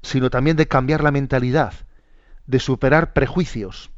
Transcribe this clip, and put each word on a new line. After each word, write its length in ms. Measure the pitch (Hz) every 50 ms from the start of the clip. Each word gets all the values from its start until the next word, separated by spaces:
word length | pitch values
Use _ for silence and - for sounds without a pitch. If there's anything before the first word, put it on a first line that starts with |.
| -
sino 280 | - - 135 127 127
también 260 | - 127 127 151 165
de 100 | 151 156
cambiar 380 | - - 135 127 131 156 156 147
la 60 | 147
mentalidad, 640 | 139 143 139 120 135 131 123 123 127 160 139 104 - - - - - - _ _ - - _ _ - - -
de 120 | - 127 131
superar 540 | - - 131 - - 131 143 160 165 - -
prejuicios 800 | - 139 127 117 170 180 123 - 113 104 92 - - - - -